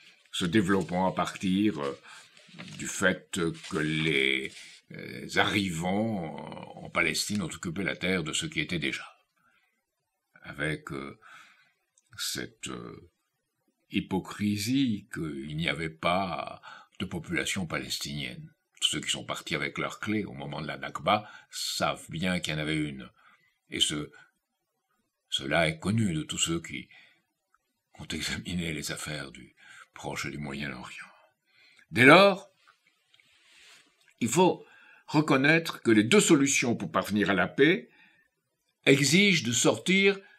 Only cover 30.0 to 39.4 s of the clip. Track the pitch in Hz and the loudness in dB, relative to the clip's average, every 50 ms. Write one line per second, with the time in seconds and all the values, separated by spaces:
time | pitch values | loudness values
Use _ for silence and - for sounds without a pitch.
30 | - 71 71 - - 73 67 71 73 71 69 69 73 71 64 62 62 - - - | -12 -10 -8 -8 -8 -8 -8 -8 -8 -8 -8 -8 -8 -8 -10 -10 -14 -14 -14 -16
31 | - - - - _ _ _ _ _ _ _ _ _ _ _ _ _ _ 160 113 | -16 -18 -20 -20 _ _ _ _ _ _ _ _ _ _ _ _ _ _ 2 8
32 | 123 135 156 180 196 202 196 185 - - _ _ _ _ _ _ _ _ _ _ | 10 10 12 12 10 8 6 2 -4 -14 _ _ _ _ _ _ _ _ _ _
33 | _ _ _ _ _ _ _ _ _ _ _ - - - - - _ _ _ _ | _ _ _ _ _ _ _ _ _ _ _ -20 -20 -20 -20 -20 _ _ _ _
34 | _ _ _ _ 127 110 - 165 185 170 - - - - - - - - - - | _ _ _ _ -4 0 4 6 6 6 4 2 -6 -16 -20 -20 -20 -20 -20 -20
35 | _ - - 151 151 156 156 135 135 147 160 165 165 - - - - 113 113 107 | _ 0 2 2 4 4 4 4 6 6 6 4 4 0 -6 -2 2 6 6 6
36 | 104 117 208 214 - - 170 143 139 139 - - - 120 113 - 101 85 - - | 6 8 6 6 8 8 6 6 6 4 2 2 2 2 0 0 -2 -2 0 -2
37 | 92 - 98 107 98 87 101 92 90 - - - 135 156 180 240 - - _ _ | 0 0 0 2 2 4 4 2 2 0 4 4 4 6 4 2 -2 -8 _ _
38 | _ _ _ _ _ _ _ _ _ _ _ _ _ _ _ _ _ 135 139 131 | _ _ _ _ _ _ _ _ _ _ _ _ _ _ _ _ _ 4 6 6
39 | 143 127 143 185 202 202 185 156 | 6 6 6 6 6 6 4 4